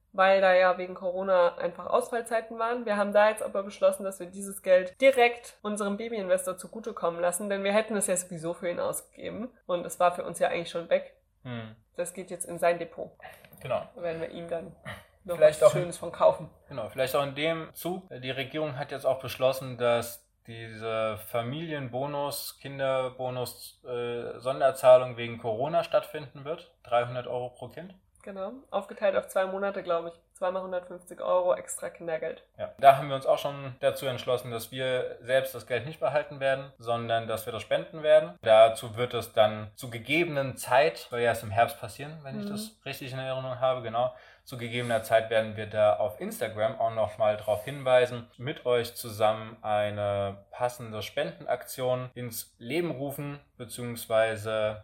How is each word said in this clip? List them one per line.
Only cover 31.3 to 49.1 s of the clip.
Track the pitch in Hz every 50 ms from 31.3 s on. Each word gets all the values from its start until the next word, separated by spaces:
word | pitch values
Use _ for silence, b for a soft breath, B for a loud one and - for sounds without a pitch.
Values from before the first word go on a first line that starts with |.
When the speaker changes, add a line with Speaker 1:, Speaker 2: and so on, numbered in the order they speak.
| 180 180 180 180 175
Speaker 1:
extra | 180 - - - - - 175
Kindergeld. | - - 170 170 160 160 165 160 - - - _ _ -
Speaker 2:
Ja, | 104 - - -
da | 131 139 139 139
haben | 147 147
wir | 135
uns | 135 131
auch | - 156 147
schon | - 147 143 139 139 135 127 -
dazu | - 135 131 - 143
entschlossen, | 135 123 117 - 131 127 120 - 127
dass | 117 113 113 -
wir | 131 131 131 127 127 127 120 127 - - -
selbst | 117 131 135 131 - -
das | 120 -
Geld | - 127 117 110
nicht | 147 160 -
behalten | - 143 135 151 147 - 151 139
werden, | 135 135 135 135 135 139 - -
sondern | 117 117 117 117 117 117 117 113 113 110
dass | 110 104 -
wir | 123 113
das | 107 -
spenden | - 135 147 - - - 160 151
werden. | 156 151 156 156 165 175 - -
Dazu | 113 110 110 113 113 113 - - 117 107
wird | 110 123 123 -
es | 117 110 - -
dann | 117 107 107 110 107 107 104 -
zu | - - 123
gegebenen | 120 113 110 - 147 165 175 170 151 139 139 131 120
Zeit, | - - - 123 131 147 165 - -
soll | - - - 120
ja | 120
erst | 117 113 - -
im | 110
Herbst | 101 110 117 117 - -
passieren, | - 110 - - 139 147 156 160 147
wenn | 139 131 214
ich | 202
Speaker 1:
Mhm. | 202
Speaker 2:
das | 101 - 220 220 - _ -
richtig | 139 135 - 143 127 123
in | 131
Erinnerung | 131 131 131 131 131 131 127 117
habe, | 131 131 131 127 117
genau, | 113 110 120 123 127 - B B B B B B
zu | - - 120
gegebener | 120 117 113 123 123 120 117 110 -
Zeit | - 117 113 113 110
werden | 113 110 110 110 104
wir | 107 107 104
da | 107 107 107 104 104
auf | - 107 104 - -
Instagram | 180 208 233 - 120 107 98 104 107 110 110 -
auch | 117 113 113
nochmal | 113 107 107 - - 113 107 107
drauf | 107 - - 104 104 -
hinweisen, | 139 139 143 135 131 127 127 123 120 123 120 113 - _ -
mit | 120 135 156 - -
euch | 123 123 120 113 113 -
zusammen | - - 120